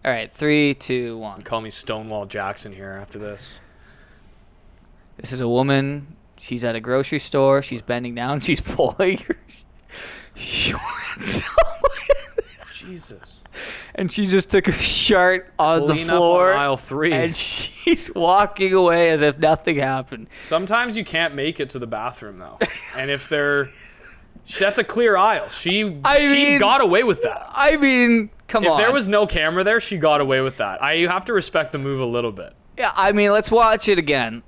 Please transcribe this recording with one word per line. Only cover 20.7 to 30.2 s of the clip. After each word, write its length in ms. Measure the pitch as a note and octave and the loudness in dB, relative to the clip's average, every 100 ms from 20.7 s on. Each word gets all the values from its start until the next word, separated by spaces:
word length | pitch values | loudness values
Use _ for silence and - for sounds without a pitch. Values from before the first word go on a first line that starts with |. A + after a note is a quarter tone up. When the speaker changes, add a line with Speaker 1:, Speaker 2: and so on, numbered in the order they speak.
| A3+ B3 A3 | 0 0 -4
Speaker 2:
you 80 | G3 | -4
can't 280 | E3 E3 | -2 -2
make 260 | C#3+ D3 D#3+ | -2 -6 -4
it 80 | C#3 | -8
to 80 | C3+ | -8
the 80 | A#2 | -8
bathroom, 500 | A2+ A#2 - G#2+ F#2 | -8 -8 -10 -18 -18
though. 220 | E2 - - - - B2+ | -20 -6 -6 -6 -14 -8
And 120 | C3+ | -4
if 200 | C#3 - | -6 -2
they're, 400 | D3+ C#3+ C#3+ C3+ - - - - - - - - | -2 0 0 -2 -10 -20 -20 -20 -20 -20 -20 -16
sh-, 140 | - | -2
that's 180 | F#3+ G#3 | 0 0
a 60 | |
clear 320 | G#3 A3+ A#3 G3 | -4 0 2 4
aisle. 320 | G#3 F#3+ - | 4 2 -4
She, 500 | - E3+ G3 G#3+ D3 | -8 -2 -2 -2 -2
Speaker 1:
I 160 | F3+ C#4+ | 2 4
Speaker 2:
she 140 | C#4+ | 4
Speaker 1:
mean, 260 | C#4+ C#4+ C#4+ | 4 4 4
Speaker 2:
got 220 | G#3 C4 | 4 4
away 220 | A#3 F3+ | 4 4
with 200 | B3 G#3 | 4 0
that. 260 | A#3 - - | -2 -6 -10
Speaker 1:
I 240 | - C#4+ D#4 | 2 2 4
mean, 520 | C#4 B3+ A#3+ A#3 G#3+ - - | 4 4 4 4 0 -12 -4
come 160 | A3+ F3 | 0 2
Speaker 2:
If 60 | |
Speaker 1:
on. 60 | D#3 | 4
Speaker 2:
there 140 | A3 | 4
was 160 | C#4 G3 | 2 2
no 180 | G#3 G#3 | 2 2
camera 380 | F3 D#3 F3 | 2 0 2
there, 160 | F#3+ A3+ | 2 2
she 180 | - F#3+ | 0 0
got 220 | D#3 | 2
away 220 | D3 | 4